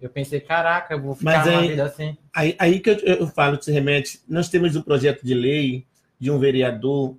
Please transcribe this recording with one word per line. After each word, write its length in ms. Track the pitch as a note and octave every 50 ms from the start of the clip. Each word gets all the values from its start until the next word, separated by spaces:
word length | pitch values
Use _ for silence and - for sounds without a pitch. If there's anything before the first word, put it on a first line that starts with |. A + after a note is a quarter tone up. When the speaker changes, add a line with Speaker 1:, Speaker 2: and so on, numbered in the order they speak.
Speaker 1:
Eu 80 | B2+ A#2+
pensei, 300 | - C#3+ C#3 C#3+ D3 C#3
"Caraca, 540 | - - D#3+ E3+ E3 E3 E3+ F3 F3 - D#3+
eu 80 | D3
vou 140 | C3+ C#3 C3+
ficar 220 | - - D#3 D#3+ D#3
Speaker 2:
Mas 80 | D#3 E3+
Speaker 1:
uma 120 | E3+ E3+
Speaker 2:
aí, 80 | E3+ E3+
Speaker 1:
vida 140 | D3+ C#3+ C#3+
assim." 340 | D3 - - D#3 D#3 D3+ - _ _ -
Speaker 2:
aí, 220 | E3 D3+ D#3+ F3 -
aí 220 | F#3 E3+ F#3 F#3+
que 100 | - A3+
eu, 60 | G#3 G#3
eu 300 | - - F#3 - E3+ D3
falo 300 | - - C#3+ C#3+ D3 C#3+
que 80 | -
se 60 | D3+
remete, 500 | D3 C#3+ C#3 C#3+ C#3+ C#3+ C#3 - - - _ -
nós 200 | D#3 E3+ E3 E3+
temos 260 | - F3 F3 E3+ D3
um 60 | D#3+
projeto 420 | - - D3 C3+ C3 D3 B2+ - -
de 100 | B2 B2+
lei 520 | B2 A#2+ C3+ D3 D3+ C#3+ C3 B2+ C3 - _ _ _ _ _ _ _
de 120 | B2 C3+
um 80 | D3 C3+
vereador 760 | C3 C#3 B2+ C3 B2+ B2 A#2 G#2+ A#2 C3+ C#3+ C#3+ C3+ C3 C3